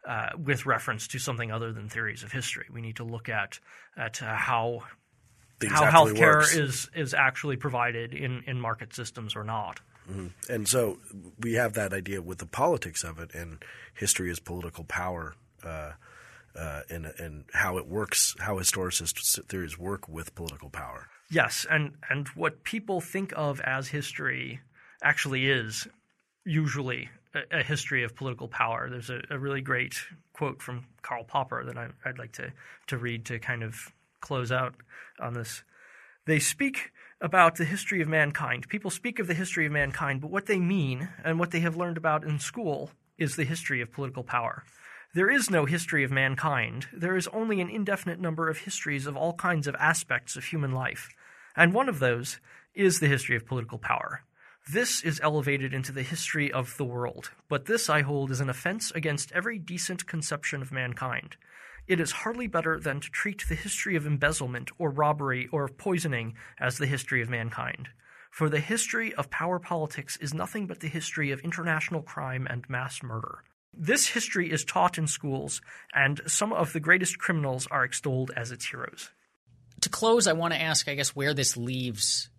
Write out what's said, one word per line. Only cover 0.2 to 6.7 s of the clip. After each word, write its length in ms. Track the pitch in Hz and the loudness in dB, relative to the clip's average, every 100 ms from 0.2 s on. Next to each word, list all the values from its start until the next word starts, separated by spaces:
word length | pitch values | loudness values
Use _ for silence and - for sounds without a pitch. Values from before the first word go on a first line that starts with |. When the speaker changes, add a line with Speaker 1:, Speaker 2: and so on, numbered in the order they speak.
| 110 156 | -4 -4
Speaker 1:
with 280 | 143 135 135 | 0 0 2
reference 420 | 117 - 113 - | 0 0 -4 -4
to 100 | 131 | -6
something 320 | 135 120 117 | -4 -4 -2
other 200 | 110 113 | -4 -4
than 160 | 110 104 | -6 -8
theories 360 | 117 110 107 | -4 -4 -6
of 80 | 107 | -8
history. 340 | 135 123 - - | -6 -4 -6 -10
We 100 | 120 | -10
need 160 | 113 113 | -10 -8
to 60 | |
look 260 | 117 117 113 | -8 -8 -4
at, 300 | 110 101 - _ - - - | -2 -2 -8 _ -20 -20 -8
at, 260 | 117 110 | -6 -6
uh, 140 | 113 110 | -4 -2
how, 480 | - 123 117 117 - - _ _ _ _ _ _ | 2 2 2 -4 -10 -20 _ _ _ _ _ _
Speaker 2:
The 80 | 107 | 2
Speaker 1:
how 180 | 156 147 | 6 10
Speaker 2:
exactly 280 | 165 135 | 12 10
Speaker 1:
healthcare 240 | 107 160 151 | 10 8 10
Speaker 2:
works. 160 | 151 160 | 8 4
Speaker 1:
is, 340 | 143 | 2